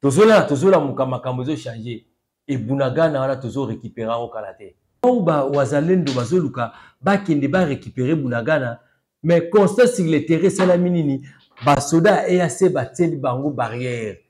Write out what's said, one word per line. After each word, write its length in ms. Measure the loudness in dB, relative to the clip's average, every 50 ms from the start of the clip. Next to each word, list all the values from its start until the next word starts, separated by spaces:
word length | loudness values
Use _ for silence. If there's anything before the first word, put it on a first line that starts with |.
Tozola, 400 | 2 2 4 6 6 8 8 6
tozolamuka 640 | 4 2 -2 2 4 4 4 4 2 0 -2 -4 -2
makambo 380 | -2 -4 -6 -6 -6 -6 -4 -4
ezo 120 | -6 -6
changer. 500 | -6 -8 -12 -14 -12 -12 -12 -12 -12 _ _ _ _ _ _ _ _ _ -6
Et 80 | -6
Bunagana 640 | -6 -4 -4 -2 -2 -2 -2 0 0 0 0 0 -2
wana 160 | -2 -2 -4
tozo 280 | -6 -6 -8 -6 -6 -6
récupérer 440 | -6 -8 -10 -12 -16 -10 -8 -6 -4
yango 180 | -4 -6 -6
kala 260 | -8 -10 -12 -14 -14 -16
te. 220 | _ -20 -20 _ _ _ _ _ _
Oyo 200 | 0 2 2 2
ba 240 | 2 0 0 0 0
wazalendo 680 | 0 0 0 0 0 0 0 2 2 2 2 2 0
bazoluka, 640 | -2 -4 -4 0 0 0 0 -2 -4 -6 -8 -8 -8 -18 -20 _ _ _
bakende 460 | -2 0 0 0 0 0 0 0 0
ba 160 | 0 0 0 0
récupérer 520 | 0 -2 -6 -8 -12 -6 -4 -2 0 0
Bunagana. 680 | -2 -2 -4 -4 -4 -2 0 -2 -2 -2 -4 -8 -10 _ _ _ _ _ _ _ _ 0
Mais 260 | 2 2 2 2 2
constat 380 | 2 4 4 4 4 4 2
sur 160 | 2 4 0 -2
le 220 | 0 0 0 2
terrain, 240 | 0 0 2 2 0
salami 420 | 2 2 2 2 2 2 2 0
nini? 300 | 0 0 0 -2 -2 -4 -6 -14 -20 _ _ _ _ -4 2
Basoda 640 | 2 2 2 2 2 2 4 4 4 2 2 0 0
E 120 | 0 2
A 80 | 0 0
C 200 | 0 0 0 2
batieli 460 | 2 0 -6 -6 -2 -2 -2 0 0
bango 360 | -2 -4 -4 -4 -2 -4 -4
barrière. 680 | -4 -4 -6 -6 -6 -6 -6 -6 -6 -6 -6 -8 -10 -14 _